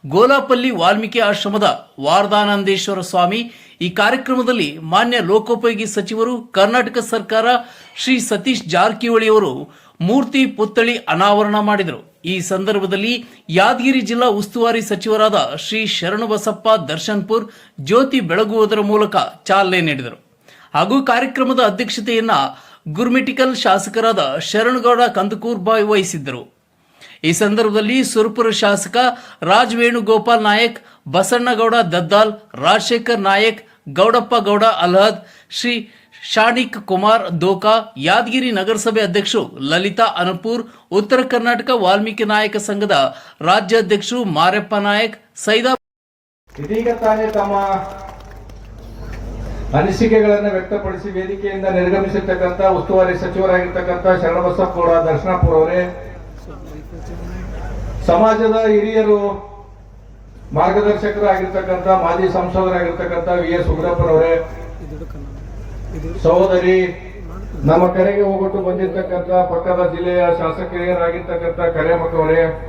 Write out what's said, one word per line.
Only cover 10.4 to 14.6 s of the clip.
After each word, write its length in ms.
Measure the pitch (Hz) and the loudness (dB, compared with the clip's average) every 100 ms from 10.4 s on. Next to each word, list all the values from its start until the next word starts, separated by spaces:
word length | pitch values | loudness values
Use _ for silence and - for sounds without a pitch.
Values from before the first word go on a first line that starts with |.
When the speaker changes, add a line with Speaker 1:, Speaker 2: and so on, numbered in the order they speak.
| 262 | 0
Speaker 1:
ಪುತ್ಥಳಿ 500 | - 214 240 233 247 | 0 -2 2 0 0
ಅನಾವರಣ 600 | - 160 196 208 208 208 | -2 2 4 4 2 0
ಮಾಡಿದರು. 600 | 208 208 180 120 - _ | 2 0 -2 -6 -14 _
ಈ 160 | 165 185 | -6 -6
ಸಂದರ್ಭದಲ್ಲಿ 1040 | 175 185 196 208 190 190 214 240 - - - | -4 -4 0 -2 0 -2 -2 -4 -6 -20 -2
ಯಾದಗಿರಿ 520 | 165 208 262 247 262 | 2 2 2 2 0
ಜಿಲ್ಲಾ 260 | 202 233 247 | 0 0 2
ಉಸ್ತುವಾರಿ 560 | 208 208 247 | 2 -2 0